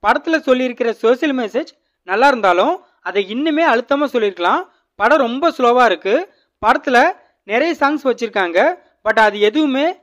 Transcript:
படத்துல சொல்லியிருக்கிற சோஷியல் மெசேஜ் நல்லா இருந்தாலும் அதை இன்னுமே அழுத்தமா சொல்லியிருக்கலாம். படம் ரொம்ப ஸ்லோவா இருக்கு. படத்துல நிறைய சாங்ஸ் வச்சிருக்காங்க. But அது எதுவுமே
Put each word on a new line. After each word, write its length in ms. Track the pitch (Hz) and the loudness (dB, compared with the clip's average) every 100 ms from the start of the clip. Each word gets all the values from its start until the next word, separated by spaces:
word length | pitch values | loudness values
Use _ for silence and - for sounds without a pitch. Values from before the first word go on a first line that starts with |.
| 202 | 0
படத்துல 320 | 262 302 320 - | -2 0 -4 0
சொல்லியிருக்கிற 420 | 254 254 240 233 214 | 0 0 -4 -6 -2
சோஷியல் 300 | 226 247 320 262 | 0 0 0 -4
மெசேஜ் 320 | 220 233 330 _ _ _ - | -4 -6 -8 _ _ _ -6
நல்லா 180 | 196 269 | 0 2
இருந்தாலும் 420 | 262 202 175 233 370 _ _ 180 | 2 2 2 2 -2 _ _ -8
அதை 140 | 185 190 | -6 -4
இன்னுமே 300 | 226 311 302 330 | -4 -4 0 0
அழுத்தமா 340 | 233 233 277 285 | 0 -2 -4 -2
சொல்லியிருக்கலாம். 480 | 247 208 180 175 277 381 _ _ _ | -2 -4 -2 -2 -2 -4 _ _ _
படம் 220 | 208 302 | 0 2
ரொம்ப 260 | 233 247 330 - | 0 0 -2 0
ஸ்லோவா 280 | 247 247 240 | 0 4 2
இருக்கு. 240 | 175 190 240 381 _ _ _ 214 | 0 -2 -2 -4 _ _ _ -2
படத்துல 320 | 285 294 247 302 381 _ _ - | 0 2 2 2 -2 _ _ -6
நிறைய 200 | 220 311 330 | -2 -2 0
சாங்ஸ் 260 | 285 302 269 | -2 -2 -4
வச்சிருக்காங்க. 500 | 240 226 208 180 170 269 349 _ _ 214 | -4 -4 -2 -2 2 0 -2 _ _ -2
But 120 | 220 | 2
அது 140 | 214 208 208 | 2 2 0
எதுவுமே 380 | 240 302 262 311 381 | 0 -2 0 -2 -4